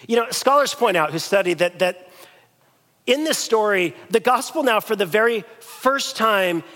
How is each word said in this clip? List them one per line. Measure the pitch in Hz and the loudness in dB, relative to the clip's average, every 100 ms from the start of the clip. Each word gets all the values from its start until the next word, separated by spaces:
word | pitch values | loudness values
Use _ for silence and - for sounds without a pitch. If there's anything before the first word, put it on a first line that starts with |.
| - | -4
You | 233 | -2
know, | 240 | -2
scholars | - - 277 269 | -2 2 2 2
point | - 233 175 | 0 0 2
out | 151 | 0
who | 160 | -2
study | - 196 180 | -2 0 0
that, | 165 175 180 | 0 -2 0
that | 180 185 - - - _ _ _ _ _ _ _ | -2 -2 -12 -20 -20 _ _ _ _ _ _ _
in | - 269 | -2 0
this | 311 269 | 0 -4
story, | - 220 208 196 175 - - | -2 0 2 0 0 -4 -2
the | 220 | 0
gospel | 240 247 262 330 | 2 0 -2 -2
now | 277 214 | 0 0
for | - 214 | 0 -4
the | |
very | 190 214 226 233 - - | 0 2 2 0 -6 -16
first | - - 254 269 - - | -20 -6 -2 -2 -4 -2
time | 220 202 185 170 147 | 0 2 0 -2 -6